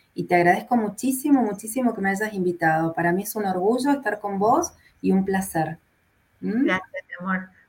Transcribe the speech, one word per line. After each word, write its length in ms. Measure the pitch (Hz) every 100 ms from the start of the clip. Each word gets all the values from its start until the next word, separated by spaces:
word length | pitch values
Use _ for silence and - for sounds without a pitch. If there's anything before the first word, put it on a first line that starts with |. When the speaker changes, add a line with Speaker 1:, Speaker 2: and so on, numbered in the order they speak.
| _
Speaker 1:
y 100 | -
te 100 | 170
agradezco 420 | 175 175 196 - 240
muchísimo, 680 | 208 - 262 262 302 269
muchísimo 520 | 214 196 220 262 240
que 60 | 190
me 100 | 196
hayas 240 | 196 214
invitado. 580 | 196 180 175 160 160 165
Para 180 | 165 170
mí 100 | 185
es 140 | 208 214
un 100 | 202
orgullo 460 | 185 196 254 277
estar 260 | 277 208 208
con 180 | 208 196
vos 320 | 214 285 339 _ _ _
y 120 | 190
un 120 | 190
placer. 540 | 190 190 190 170 156 160 _ _ _ _ _ -
¿Mm? 240 | 185 226
Speaker 2:
Gracias, 400 | 302 185 - - -
mi 160 | - 185
amor. 220 | 185 185 _